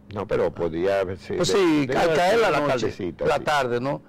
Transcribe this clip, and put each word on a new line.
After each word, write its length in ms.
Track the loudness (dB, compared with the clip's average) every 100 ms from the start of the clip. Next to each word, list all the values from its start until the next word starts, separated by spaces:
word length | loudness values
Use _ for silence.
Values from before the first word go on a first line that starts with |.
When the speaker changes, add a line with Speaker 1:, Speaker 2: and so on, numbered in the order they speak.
| -10
Speaker 1:
No, 120 | -8 -2
pero 260 | 0 0
podía 480 | 0 -4 0 0 0
haberse 320 | -2 -6 -6 -2
Speaker 2:
Pues 140 | 0
Speaker 1:
de-, 40 | 2
Speaker 2:
sí, 260 | 4 2 0
Speaker 1:
de 120 | 0
Speaker 2:
al 160 | 2 2
caer 240 | 2 4
la 100 | 2
Speaker 1:
la 100 | 2
Speaker 2:
noche, 100 | 0
Speaker 1:
tardecita, 520 | 0 -2 -4 -8 -2 -2
Speaker 2:
la 120 | 0
Speaker 1:
sí. 60 |
Speaker 2:
tarde, 380 | 0 0 0 -2
¿no? 200 | -2 -6